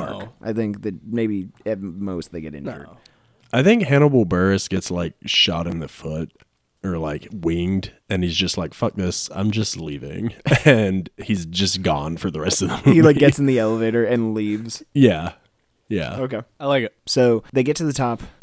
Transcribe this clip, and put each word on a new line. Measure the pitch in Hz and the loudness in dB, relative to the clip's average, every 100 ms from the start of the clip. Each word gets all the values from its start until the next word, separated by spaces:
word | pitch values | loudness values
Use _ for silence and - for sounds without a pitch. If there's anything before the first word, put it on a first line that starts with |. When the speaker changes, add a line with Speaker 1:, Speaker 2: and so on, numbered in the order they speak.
| - 101 | -4 -10
Speaker 1:
dark. | 104 - | -14 -14
I | - | -8
think | 110 107 98 | -4 -4 -4
that | 104 90 | -8 -10
maybe | - 117 110 101 95 - - | -6 -4 -2 -2 -8 -10 -8
at | 104 | -6
most | 98 87 101 90 80 | -6 -8 -6 -6 -8
they | 87 | -10
get | 78 | -12
injured. | 73 71 117 80 | -12 -12 -12 -14
Speaker 2:
No. | 85 _ _ _ _ _ | -20 _ _ _ _ _
Speaker 3:
I | 123 | 2
think | 156 240 | 4 4
Hannibal | 151 143 147 131 98 | 4 4 6 4 2
Buress | 90 95 98 - | 2 2 2 0
gets, | 95 - | -4 -4
like, | 87 85 - - | -4 -6 -8 -4
shot | - - 82 85 | 0 0 0 -4
in | 87 | -6
the | 76 | -8
foot | - 78 78 82 _ _ _ _ _ | -12 -8 -6 -8 _ _ _ _ _
or, | 95 85 | -6 -4
like, | 80 76 - | -4 -6 -10
winged, | 101 82 85 87 95 - - - | -6 -2 0 0 -2 -4 -12 -6
and | 95 | -2
he's | 90 80 | -2 0
just | 92 - | -2 -2
like, | 80 | -6
"Fuck | - 117 - | -4 -4 -2
this, | 92 - - | -4 -4 -8
I'm | - 104 | -4 -2
just | 107 107 - | 0 -2 -4
leaving." | 80 71 69 82 110 - - | -8 -10 -10 -8 -8 -6 0
<laughs> | 131 156 | 2 6
And | 120 101 95 85 - | 4 4 0 -4 -10
he's | - 104 82 | -4 -4 -2
just | 87 95 92 | -2 -2 -2
gone | 90 73 73 82 | -2 -2 -4 -6
for | 101 | -6
the | 78 | -4
rest | 80 - | -2 -2
of | 90 | -2
the | - | 0
movie. | - | 6
Speaker 1:
He, | 165 | 8
like, | 160 143 | 8 8
gets | 143 135 | 6 4
in | 139 | 2
the | 127 | 2
elevator | 110 113 113 117 113 | 2 0 0 2 2
and | 120 113 | 2 0
leaves. | 110 104 107 113 - - | -2 -2 -4 -6 -14 -4
Speaker 3:
Yeah. | 143 131 82 85 - _ _ _ _ - | 4 6 6 -4 -12 _ _ _ _ -6
Yeah. | 104 69 - | -4 -4 -6
Speaker 1:
Okay. | 131 117 117 - | -6 -8 -12 -8
Speaker 2:
I | 139 | -2
like | 139 | 0
it. | 110 _ - | -2 _ -4
Speaker 1:
So | - 156 113 - | 2 4 2 0
they | 135 | 0
get | 131 147 | 0 0
to | 160 | -2
the | |
top, | 139 123 117 - - | -2 -2 -4 -10 -14